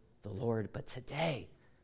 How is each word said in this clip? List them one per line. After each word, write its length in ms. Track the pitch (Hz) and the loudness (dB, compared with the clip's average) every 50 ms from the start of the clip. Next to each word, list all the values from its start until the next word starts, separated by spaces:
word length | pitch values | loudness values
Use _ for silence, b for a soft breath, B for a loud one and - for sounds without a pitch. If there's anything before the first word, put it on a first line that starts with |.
| - - - - - | -18 -20 -20 -12 -8
the 80 | 101 | -6
Lord. 400 | 101 98 113 117 113 113 104 95 - | -2 0 2 4 4 4 2 0 -2
But 140 | - - | -6 -6
today, 600 | - - 127 - - 135 147 - 170 147 113 90 - - b b b b b | -6 -8 -10 -8 -4 0 2 2 2 2 0 -2 -8 -14 b b b b b